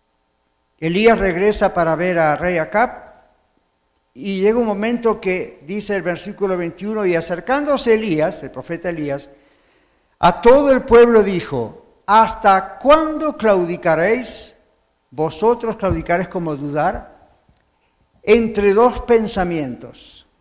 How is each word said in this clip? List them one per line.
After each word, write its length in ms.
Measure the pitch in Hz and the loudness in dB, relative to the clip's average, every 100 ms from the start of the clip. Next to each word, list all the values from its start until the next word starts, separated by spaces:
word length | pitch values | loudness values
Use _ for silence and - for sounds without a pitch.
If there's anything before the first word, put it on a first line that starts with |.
| _ _ _ _ _ _ _ _ | _ _ _ _ _ _ _ _
Elías 380 | 160 175 226 226 | -4 2 4 4
regresa 560 | 196 170 208 208 202 | 2 0 0 2 0
para 200 | 180 165 | 0 0
ver 240 | 156 180 170 | 0 -2 0
a 180 | 156 143 | 0 0
rey 200 | 175 170 | -2 -4
Acab, 560 | 156 208 240 - - _ _ _ _ _ _ _ _ _ _ | -2 -2 -2 -4 -20 _ _ _ _ _ _ _ _ _ _
y 260 | 120 196 190 | -12 -8 -2
llega 180 | 196 233 | 0 2
un 80 | 226 | -2
momento 540 | 196 220 240 233 220 | -2 -4 -2 -2 -2
que 420 | 190 185 131 - 143 | -4 -4 -6 -14 -10
dice 280 | 208 202 | -8 -4
el 80 | 196 | -4
versículo 540 | 170 170 202 202 196 185 | -4 -6 -10 -6 -4 -2
veintiuno, 480 | 170 170 202 220 | -6 -8 -8 -2
y 100 | 196 | 0
acercándose 800 | 165 165 175 208 277 294 269 240 | 0 -2 -6 -2 -2 0 0 2
Elías, 500 | 220 214 156 165 - | 0 0 0 -2 -4
el 80 | 139 | -12
profeta 380 | 127 - 170 180 | -14 -10 -8 -8
Elías, 400 | 165 147 139 - _ _ _ _ _ _ _ _ _ | -6 -6 -8 -10 _ _ _ _ _ _ _ _ _
a 200 | 175 175 | 0 2
todo 320 | 240 269 285 | 4 4 4
el 100 | 262 | 2
pueblo 400 | - 233 240 226 | 4 6 8 6
dijo, 800 | 196 180 - 135 110 - _ _ - | 2 -2 -4 -6 -8 -12 _ _ 2
"¿Hasta 720 | 214 214 - 208 190 - - | 4 4 2 2 2 0 -2
cuándo 580 | 262 311 311 302 302 - | 4 4 4 -2 -4 0
claudicaréis? 1160 | 220 190 175 175 175 160 180 247 233 - - _ _ _ _ _ _ | 2 2 0 -2 0 2 2 0 -4 -12 -16 _ _ _ _ _ _
Vosotros 680 | 127 156 - 220 240 226 - | -6 -6 0 0 0 -4 -4
claudicaréis 520 | 190 165 165 175 180 | -4 -4 -2 -2 -2
como 280 | 185 165 143 | -6 -6 -6
dudar 560 | 143 147 170 - - - _ _ _ _ _ _ _ _ _ _ | -6 -2 -2 -4 -12 -20 _ _ _ _ _ _ _ _ _ _
entre 480 | - 233 226 214 202 | 2 2 2 0 2
dos 280 | 196 240 - | 4 2 0
pensamientos. 1300 | - 233 214 202 175 165 135 113 120 - - - _ _ | 2 2 2 -2 -2 -4 -6 -10 -16 -20 -20 -20 _ _